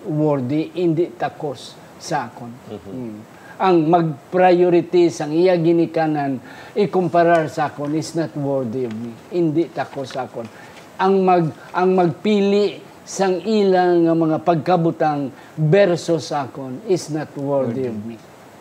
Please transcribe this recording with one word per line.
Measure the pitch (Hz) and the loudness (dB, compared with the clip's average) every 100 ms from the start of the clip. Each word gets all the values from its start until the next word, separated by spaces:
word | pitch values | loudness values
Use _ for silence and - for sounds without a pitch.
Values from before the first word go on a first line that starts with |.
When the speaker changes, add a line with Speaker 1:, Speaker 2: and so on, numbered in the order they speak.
Speaker 1:
worthy, | 202 151 151 143 123 151 160 165 | -6 0 2 0 0 -4 -4 -2
hindi | 175 156 170 - | 0 0 -2 -4
takos | 143 - 151 123 - - - - | -8 -6 -10 -10 -16 -20 -20 -18
sa | - 147 117 | -8 -6 -8
akon. | - 120 | -12 -16
Speaker 2:
Mm-hmm. | 123 - 104 101 | -16 -16 -16 -14
Speaker 1:
Mm. | 95 120 107 113 - - - | -12 -12 -14 -18 -20 -16 -2
Ang | 190 175 156 | 2 4 4
mag-priority | 175 160 135 - 185 185 175 180 175 165 180 170 | 4 2 -4 -4 2 4 6 4 2 2 2 2
sang | - 151 | 0 -4
iya | 160 185 180 | 2 2 4
ginikanan, | 160 170 160 160 160 151 139 127 - - - | 2 2 0 0 -2 -2 -2 -6 -10 -20 -8
ikumparar | 226 202 190 170 170 170 170 156 | -2 0 0 0 2 4 4 2
sa | - 147 | -4 -6
akon | - 147 156 | -4 -4 -4
is | 147 165 | -4 -4
not | 156 151 | -6 -4
worthy | 139 135 120 131 | -2 -2 -2 -4
of | 123 | -6
me. | 110 117 113 - | -6 -10 -14 -8
Hindi | 175 165 151 170 | -2 0 0 -2
takos | 143 127 139 127 | -4 -8 -8 -10
sa | 135 120 | -8 -10
akon. | 127 113 - - - - - | -10 -12 -16 -20 -20 -16 -4
Ang | 190 196 | 0 2
mag-, | 185 180 160 - - | 4 4 2 -4 -8
ang | 175 185 | -2 2
magpili | 185 175 165 208 208 202 202 196 - - - | 4 2 0 0 2 2 2 0 -4 -18 -20
sang | - - 190 180 | -12 -2 -2 0
ila | 202 214 196 185 180 175 | 0 2 4 4 4 4
nga | 165 | 4
mga | 165 160 151 | 2 2 0
pagkabutang | 170 170 147 180 165 156 156 143 135 - - - | 0 0 2 2 2 0 -2 -2 -6 -10 -14 -2
versus | 151 196 196 175 - 160 - | 2 4 4 2 0 -2 -2
sa | 147 123 | -6 -6
akon | - 131 127 - | -10 -12 -8 -2
is | 175 - | -2 -2
not | 156 139 | -8 -8
worthy | 143 139 139 127 127 123 | -8 -2 0 0 -2 -4
of | 107 | -6
me. | 113 113 - - - - | -10 -14 -18 -20 -20 -20